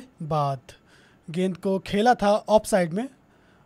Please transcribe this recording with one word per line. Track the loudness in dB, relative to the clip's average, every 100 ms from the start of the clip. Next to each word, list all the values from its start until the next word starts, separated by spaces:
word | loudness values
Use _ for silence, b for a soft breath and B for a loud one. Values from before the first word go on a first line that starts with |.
| -4 -12
बाद। | -4 -2 -2 -4 -10 -20 b b b b -10
गेंद | -4 -4 -4
को | -4 -4
खेला | -2 0 2 4
था | 2
ऑफ | 0 2 2 4
साइड | 0 0
में | -4 -8 -12 _ b b b